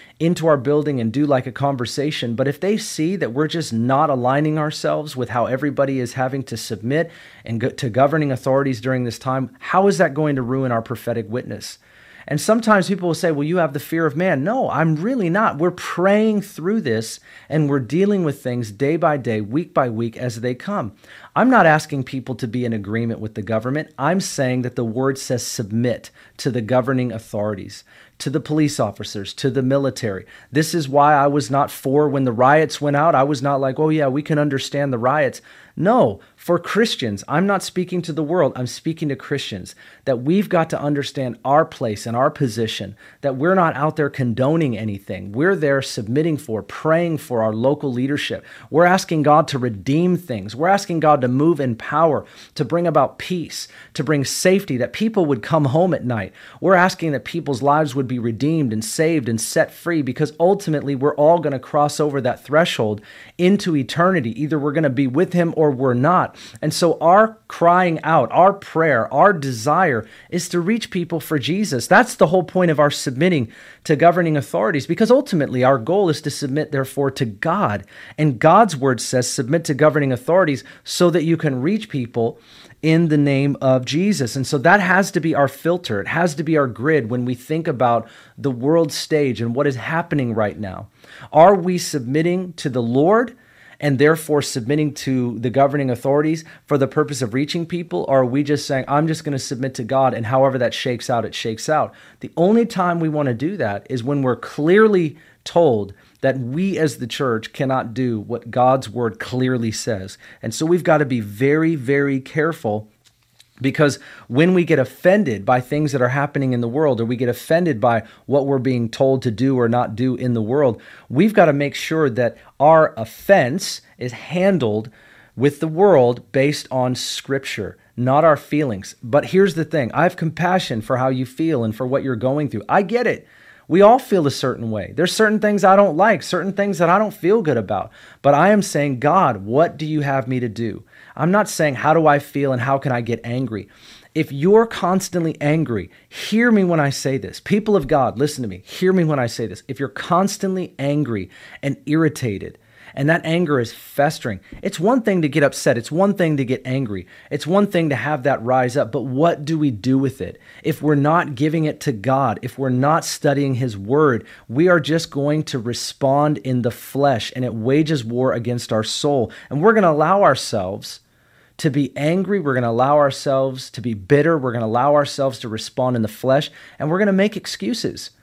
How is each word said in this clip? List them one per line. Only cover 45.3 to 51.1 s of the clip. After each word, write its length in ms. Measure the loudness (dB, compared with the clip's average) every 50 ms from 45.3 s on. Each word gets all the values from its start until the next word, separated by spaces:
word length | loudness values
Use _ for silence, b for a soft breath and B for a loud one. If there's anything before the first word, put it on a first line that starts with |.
We're 240 | -4 -2 0 0 0
there 260 | 0 0 0 0 0
submitting 560 | -2 -4 -8 -8 -6 -4 -2 0 0 0 -2
for, 280 | -4 -4 -6 -6 -6 -6
praying 540 | -8 -14 -6 0 2 2 2 2 0 -4 -6
for 260 | -6 -4 -2 0 0
our 100 | 0 0
local 380 | 0 0 0 0 0 -2 -4 -2
leadership. 520 | -2 -2 -2 -2 -4 -4 -6 -8 -10 B B B B B B
We're 160 | 2 4 4
asking 360 | 4 4 2 0 -2 -2 0 4
God 240 | 4 4 4 4 2
to 100 | -2 -4
redeem 580 | -4 -4 -6 -6 -4 -2 0 2 2 2 0
things. 400 | 0 -2 -6 -8 -8 -8 -10 -8
We're 100 | -2 0
asking 320 | 2 2 2 0 -2 -4 0
God 220 | 4 4